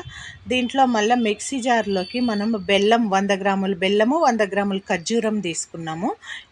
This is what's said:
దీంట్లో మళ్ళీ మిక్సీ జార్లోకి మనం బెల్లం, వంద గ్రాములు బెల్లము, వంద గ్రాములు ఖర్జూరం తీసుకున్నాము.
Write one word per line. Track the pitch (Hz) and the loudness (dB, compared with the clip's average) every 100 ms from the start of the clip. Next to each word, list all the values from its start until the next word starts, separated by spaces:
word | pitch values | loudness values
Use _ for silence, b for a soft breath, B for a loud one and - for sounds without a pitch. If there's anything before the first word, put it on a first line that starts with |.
| 359 B B B - | -6 B B B -4
దీంట్లో | 254 247 269 262 | -2 0 2 4
మళ్ళీ | 233 208 247 226 | 4 2 2 2
మిక్సీ | 208 - 269 240 | -2 -4 -4 0
జార్లోకి | 233 202 196 180 240 240 | 2 2 -2 -2 -2 -2
మనం | 208 208 220 185 | 0 -2 -2 2
బెల్లం, | 196 202 233 226 | 2 4 4 4
వంద | 190 196 196 | 2 2 0
గ్రాములు | 196 196 190 185 | 0 0 0 0
బెల్లము, | 190 202 220 302 | 2 2 2 2
వంద | 302 226 202 | 2 2 0
గ్రాములు | 190 202 190 - | 0 -2 -2 -2
ఖర్జూరం | 185 165 233 220 214 180 | -4 -2 -2 0 -2 -4
తీసుకున్నాము. | 165 - 170 165 160 214 440 B B B | -6 -8 -10 -8 -6 -6 -6 B B B